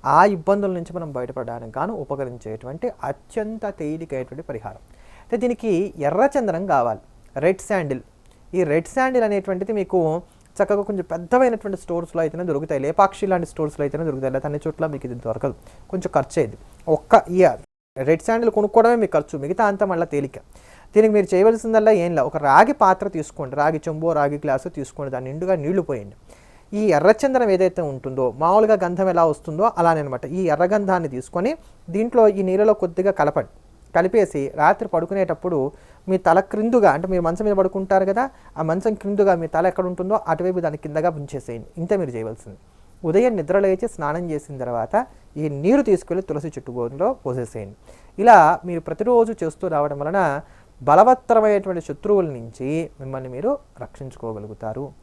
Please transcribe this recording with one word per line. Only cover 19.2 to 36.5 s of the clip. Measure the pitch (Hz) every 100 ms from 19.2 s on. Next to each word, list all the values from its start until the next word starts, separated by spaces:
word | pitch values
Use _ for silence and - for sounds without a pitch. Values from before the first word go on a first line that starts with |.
| 147 147
మిగతా | 143 - 214
అంతా | 196 196
మళ్ళీ | 170 170
తేలిక. | 143 135 - - - - - -
దీనికి | 208 220 208
మీరు | 185
చేయవలసిందల్లా | 185 214 233 226 220 214 208
ఏం | 170 160
లే, | 135
ఒక | 156 143
రాగి | 139 233 285
పాత్ర | 196 185 202 165
తీసుకోండి, | 147 - 135 139
రాగి | 147 156 170
చెంబో | 156 160 151
రాగి | 143 147
గ్లాసు | 151 135 180 151
తీసుకోండి, | 135 - 139
దాని | 127 131
నిండుగా | 151 180 180
నీళ్లు | 147 190 151
పోయండి. | 127 101 - - - - - _
ఈ | 202 214 147
ఎర్రచందనం | 175 220 277 262 233 185
ఏదైతే | 185 185 156
ఉంటుందో, | 131 131 131 127 120
మామూలుగా | 160 202 220 208
గంధం | 180 180 190
ఎలా | 170 165
వస్తుందో | 147 - 156 226 175
అలానే | 170 160
అనమాట. | 143 127 139 175
ఈ | 180 147
ఎర్రగంధాన్ని | 180 208 196 180 160 127
తీసుకొని | - 175 214 320 - - - 185
దీంట్లో | 233 240 220 196
ఈ | 185
నీళ్ళలో | 190 214 208
కొద్దిగా | 180 170 190 190
కలపండి. | 147 147 113 - _ - - 175
కలిపేసి | 185 226 185 147 135 151
రాత్రి | 151 196 208
పడుకునేటప్పుడు | 165 165 196 185 156 185 160 135 - - - -
మీ | 190 185
తల | 170 190